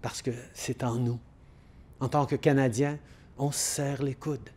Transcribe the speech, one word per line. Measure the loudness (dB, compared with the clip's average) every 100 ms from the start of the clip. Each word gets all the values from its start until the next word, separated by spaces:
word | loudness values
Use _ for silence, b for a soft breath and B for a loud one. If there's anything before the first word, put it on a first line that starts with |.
parce | -6 -4
que | -4 -6 -10
c'est | -10 -6 -2
en | -2 0
nous. | 0 -2 -8 -20 B B B B B -6
En | 0
tant | 2 2
que | 4
Canadiens, | 4 6 4 2 0 0 B B B -4
on | -2
se | 0
serre | -2 0 -2 0
les | -2
coudes. | -2 -4 -4 -8